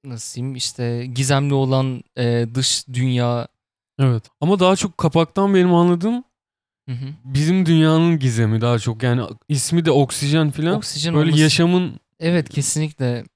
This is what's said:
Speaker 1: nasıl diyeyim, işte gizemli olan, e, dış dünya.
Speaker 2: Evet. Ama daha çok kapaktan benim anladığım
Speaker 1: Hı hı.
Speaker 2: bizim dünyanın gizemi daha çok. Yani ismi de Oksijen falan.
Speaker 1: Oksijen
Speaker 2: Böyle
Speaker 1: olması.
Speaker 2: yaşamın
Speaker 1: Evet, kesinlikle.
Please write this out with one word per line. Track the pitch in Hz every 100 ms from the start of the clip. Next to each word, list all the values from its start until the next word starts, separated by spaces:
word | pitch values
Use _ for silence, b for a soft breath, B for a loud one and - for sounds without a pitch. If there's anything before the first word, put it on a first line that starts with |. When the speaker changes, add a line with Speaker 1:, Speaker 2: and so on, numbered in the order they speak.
Speaker 1:
nasıl | 139 120 - -
diyeyim, | 127 127
işte | - - 120 120 123
gizemli | 123 131 139 143
olan, | 139 135 131 135 127 - -
e, | 120 120 117
dış | 123 131 - -
dünya. | 123 131 127 120 120 117 _ _ _ _ -
Speaker 2:
Evet. | 135 117 - _
Ama | 156 196
daha | 180 190
çok | 202 -
kapaktan | 160 220 220 - 196
benim | 196 180
anladığım | 170 175 175 196 247 254 _ _ _ _ _ -
Speaker 1:
Hı |
hı. | 123 135 151
Speaker 2:
bizim | 127 135 156 190 170
dünyanın | 165 156 160 170 165
gizemi | 131 113 113 110
daha | 120 120
çok. | 120 110
Yani | 127 123 101 104 _
ismi | 143 - 170
de | 165
Oksijen | 143 135 - 143 156 156
falan. | 139 160 208
Speaker 1:
Oksijen | 214 147 160
Speaker 2:
Böyle | 156 156
Speaker 1:
olması. | 151
Speaker 2:
yaşamın | 156 147 170 180 180 - _ _
Speaker 1:
Evet, | 160 175 139
kesinlikle. | - 139 151 156 147 127 120 -